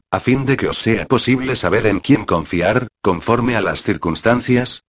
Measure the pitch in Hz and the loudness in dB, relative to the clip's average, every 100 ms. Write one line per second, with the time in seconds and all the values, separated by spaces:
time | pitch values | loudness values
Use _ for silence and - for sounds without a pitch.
0 | - 92 - 131 135 131 85 - 110 110 | -4 -4 0 0 2 0 -2 -2 0 -2
1 | 82 123 - 131 131 123 87 104 107 101 | 0 0 2 0 0 -2 0 2 2 0
2 | - 143 - 87 76 87 87 117 123 - | 2 2 2 -2 0 -2 2 0 -2 -2
3 | 104 87 - 117 120 113 92 78 - 90 | -2 0 0 0 2 0 -2 -2 -4 -2
4 | 85 78 113 120 117 123 127 - | -2 0 2 0 2 0 0 -8